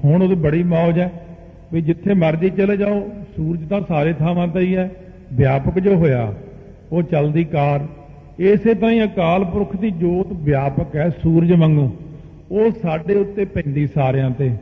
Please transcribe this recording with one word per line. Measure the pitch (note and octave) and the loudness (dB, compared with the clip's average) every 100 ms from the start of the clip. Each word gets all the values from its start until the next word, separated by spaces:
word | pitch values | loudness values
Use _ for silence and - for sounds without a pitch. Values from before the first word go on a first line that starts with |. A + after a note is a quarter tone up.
ਹੁਣ | C#3+ E3+ | 4 4
ਉਹਦੀ | F#3+ | 4
ਬੜੀ | F#3+ D3 D#3 | 2 2 0
ਮੌਜ | F3 E3 E3+ E3+ | 0 2 2 0
ਹੈ | F3+ - - - - - - | -2 -6 -18 -20 -20 -20 -6
ਵੀ | E3 | -4
ਜਿੱਥੇ | D#3 E3 G3 | -2 -2 0
ਮਰਜ਼ੀ | G3+ D#3+ D#3+ F#3+ | 2 2 2 0
ਚਲੇ | F#3+ G3 G3+ | 0 0 2
ਜਾਓ, | G3+ G#3 - - F#3 - | 0 -2 -6 -12 -14 -6
ਸੂਰਜ | D#3 E3+ D#3 | -4 -4 -4
ਤਾਂ | G3 F#3 | -4 -2
ਸਾਰੇ | D#3+ D3+ | 0 0
ਥਾਵਾਂ | D#3+ D#3 F3 F3 | 0 0 0 -2
'ਤੇ | F3 | 0
ਹੀ | F#3 F#3 | 0 0
ਹੈ, | F#3 - - - - | -2 -6 -20 -20 -10
ਵਿਆਪਕ | B2 C3 C3+ C3+ F3 | 0 2 2 0 0
ਜੋ | F#3+ F#3+ | 2 4
ਹੋਇਆ | D#3+ B2+ A2+ G2+ - - - - - | 4 2 -2 -6 -14 -20 -20 -20 -6
ਉਹ | E3 | -4
ਚੱਲਦੀ | E3+ D#3 D3+ D3+ | -2 0 0 0
ਕਾਰ। | E3 D#3+ C#3+ C#3+ D3+ - - - - - | 0 0 0 0 -4 -12 -20 -20 -20 -2
ਇਸੇ | F#3 G#3 A3 | 2 4 4
ਤਰ੍ਹਾਂ | A3 A3+ | 2 2
ਹੀ | A3+ | 2
ਅਕਾਲ | G#3+ G#3 E3 F3+ | 0 0 2 2
ਪੁਰਖ | F#3+ F#3+ G3 F#3+ | 0 -2 -4 -2
ਦੀ | A3 | -4
ਜੋਤ | E3+ E3+ F3+ F#3+ F#3+ | 0 0 0 -2 -4
ਵਿਆਪਕ | D3 C#3 C#3 C3+ D#3+ D#3 | 0 0 0 -2 -4 -2
ਹੈ | E3 - | -2 -2
ਸੂਰਜ | E3 E3 E3+ | 2 2 4
ਵਾਂਗੂ, | F3 D#3+ D3+ C3+ - - - - - - | 4 6 4 2 -2 -14 -18 -20 -20 -6
ਉਹ | F#3+ A3+ - | 0 0 0
ਸਾਡੇ | E3+ D#3+ D#3+ | -4 -4 0
ਉੱਤੇ | G3+ G3 G3+ G3 | 0 0 -2 -4
ਪੈਂਦੀ | F3+ D#3 C#3 D3 | -2 -2 -2 -2
ਸਾਰਿਆਂ | - C3+ C3 C3 | 0 0 0 0
'ਤੇ | B2 C3+ A2+ | 0 -2 -2